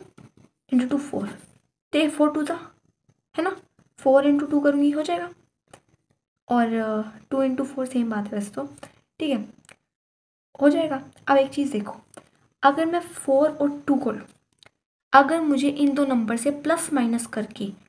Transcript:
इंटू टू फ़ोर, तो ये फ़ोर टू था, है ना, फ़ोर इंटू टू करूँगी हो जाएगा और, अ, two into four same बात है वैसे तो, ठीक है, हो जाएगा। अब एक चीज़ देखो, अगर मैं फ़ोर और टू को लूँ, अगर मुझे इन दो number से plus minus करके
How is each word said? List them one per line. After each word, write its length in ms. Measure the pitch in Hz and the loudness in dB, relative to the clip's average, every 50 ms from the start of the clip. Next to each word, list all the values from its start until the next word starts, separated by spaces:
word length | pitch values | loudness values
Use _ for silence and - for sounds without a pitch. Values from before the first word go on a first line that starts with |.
| - - _ - - - _ _ _ _ _ _ _ _ | -10 -16 _ -20 -20 -20 _ _ _ _ _ _ _ _
इंटू 160 | 262 247 254 | 0 0 2
टू 100 | 254 294 277 | 2 -2 -4
फ़ोर, 280 | - - - 196 202 - - - - _ _ _ _ _ _ _ _ _ - | -4 -6 -6 -8 -8 -8 -10 -16 -20 _ _ _ _ _ _ _ _ _ 0
तो 60 | 294 | 0
ये 80 | 311 294 | 0 0
फ़ोर 240 | 294 - 302 294 294 | 2 2 2 2 2
टू 100 | 302 302 | 0 -4
था, 140 | 294 339 339 - - - _ _ _ _ _ _ _ _ _ _ _ _ | -4 -4 -8 -10 -16 -20 _ _ _ _ _ _ _ _ _ _ _ _
है 80 | - 339 | -4 -4
ना, 120 | 381 381 - - _ _ _ _ _ _ - | -4 -4 -6 -12 _ _ _ _ _ _ -2
फ़ोर 280 | - 269 262 277 285 | 2 4 6 6 6
इंटू 180 | 294 285 285 294 | 4 2 2 0
टू 140 | 285 294 285 | 0 -2 2
करूँगी 300 | 285 285 285 285 285 294 | 2 2 2 4 2 2
हो 120 | 294 302 302 | 0 -2 -2
जाएगा 260 | 339 349 349 349 349 - - _ _ _ _ _ _ - - _ _ _ _ _ _ _ _ _ _ _ _ _ | -4 -4 -4 -6 -10 -14 -20 _ _ _ _ _ _ -20 -20 _ _ _ _ _ _ _ _ _ _ _ _ _
और, 260 | - 240 240 233 226 226 | -2 0 0 0 0 0
अ, 460 | 226 220 220 214 214 220 - - - - _ | -2 -2 -2 -4 -4 -6 -8 -12 -18 -10 _
two 120 | 277 269 269 | -2 0 0
into 200 | 262 254 269 262 | 0 0 -2 -4
four 200 | 269 - 262 254 | -6 -6 -8 -8
same 220 | 254 - 247 233 226 | -4 -2 -2 -2 -2
बात 160 | 214 208 202 | -4 -6 -6
है 80 | 208 214 | -6 -6
वैसे 180 | 202 202 - | -6 -8 -6
तो, 140 | - 277 294 285 - - - - _ _ _ _ _ - | -8 -10 -10 -10 -14 -18 -20 -20 _ _ _ _ _ -6
ठीक 100 | 320 285 | -4 -2
है, 80 | 254 208 208 - - _ _ - - _ _ _ _ _ _ _ _ _ _ _ _ _ _ _ - - | -2 -4 -4 -8 -16 _ _ -20 -20 _ _ _ _ _ _ _ _ _ _ _ _ _ _ _ -4 2
हो 100 | 277 294 | 4 4
जाएगा। 320 | 294 339 320 302 277 269 - - - - _ | 4 4 0 -2 -4 -8 -10 -14 -20 -10 _
अब 100 | - 277 | 2 2
एक 120 | 269 269 269 | 2 2 2
चीज़ 220 | - 285 277 - | -2 -4 -4 -4
देखो, 240 | - 208 202 - - - - _ _ - - _ _ _ _ _ _ _ - | -4 -6 -6 -8 -12 -16 -20 _ _ -20 -20 _ _ _ _ _ _ _ 2
अगर 220 | 277 277 311 330 | 2 2 2 0
मैं 140 | 330 339 349 | 0 -2 -4
फ़ोर 480 | 339 - - - - 277 269 269 302 302 | -6 -6 -12 -8 -2 0 2 4 2 2
और 280 | 294 - 285 285 285 285 - | 0 -2 -2 -4 -4 -4 -2
टू 80 | - 277 | -2 -2
को 140 | - - 226 | 0 0 -4
लूँ, 160 | 208 - - - _ _ _ _ _ _ _ _ _ _ _ _ _ _ _ _ - | -6 -6 -12 -18 _ _ _ _ _ _ _ _ _ _ _ _ _ _ _ _ 8
अगर 280 | 269 277 277 320 339 | 8 8 8 2 0
मुझे 280 | 320 294 277 254 285 285 | 0 0 0 2 2 0
इन 240 | 285 294 285 277 262 | 0 2 0 0 2
दो 120 | 285 285 | 2 0
number 320 | 269 254 233 220 208 233 | 0 0 0 0 0 -2
से 140 | 226 - 277 285 | -2 -2 -2 -4
plus 380 | 285 - 302 330 330 - - 294 | -2 -2 -2 -2 0 -2 -2 0
minus 340 | 262 233 233 233 233 233 | 0 0 0 0 -2 -4
करके 380 | - - 220 214 - - - 202 196 - - _ | -6 -6 -6 -8 -8 -8 -10 -10 -10 -10 -14 _